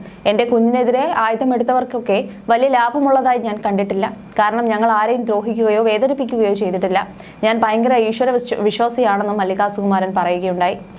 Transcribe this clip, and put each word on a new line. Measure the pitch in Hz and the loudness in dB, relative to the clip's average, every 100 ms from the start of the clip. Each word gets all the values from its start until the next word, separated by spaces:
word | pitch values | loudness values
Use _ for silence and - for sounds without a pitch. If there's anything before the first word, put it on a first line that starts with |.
| - - 208 | -14 -4 0
എന്റെ | 214 | 2
കുഞ്ഞിനെതിരെ | 233 233 233 247 240 254 311 285 | 2 2 2 2 2 0 0 0
ആയുധം | 226 226 262 | 0 0 0
എടുത്തവർക്കൊക്കെ | 240 233 254 254 247 233 202 226 - - | 0 2 0 0 -6 -2 -2 -2 -8 0
വലിയ | 233 269 | 2 4
ലാഭമുള്ളതായി | 254 240 285 277 269 254 247 | 2 2 0 2 2 2 0
ഞാൻ | 226 214 214 | -2 -4 -2
കണ്ടിട്ടില്ല. | 196 202 190 214 202 - - | -2 -2 -2 -4 -6 -8 0
കാരണം | 208 226 | 0 2
ഞങ്ങൾ | 233 214 233 | 0 2 2
ആരെയും | 214 220 247 | 2 2 0
ദ്രോഹിക്കുകയോ | 233 208 208 220 220 214 | 0 -2 -2 0 2 2
വേദനിപ്പിക്കുകയോ | 226 214 262 277 233 233 208 | 2 2 0 -2 -2 0 0
ചെയ്തിട്ടില്ല. | 202 196 180 190 185 202 - - - | 2 -2 -2 0 -2 -4 -12 -18 -4
ഞാൻ | 220 226 | 0 2
ഭയങ്കര | 220 220 247 | 0 2 2
ഈശ്വര | 247 220 226 254 | 2 0 0 0
വിശ്വ-, | 247 247 - | 0 -2 -2
വിശ്വാസിയാണെന്നും | 208 208 240 240 226 202 208 208 | -2 0 -2 0 0 0 -2 -2
മല്ലിക | 190 190 208 | -2 -2 -2
സുകുമാരൻ | 202 202 190 185 190 | -2 0 0 0 0
പറയുകയുണ്ടായി. | 175 180 185 180 180 - - | 0 0 -2 0 -2 -2 -10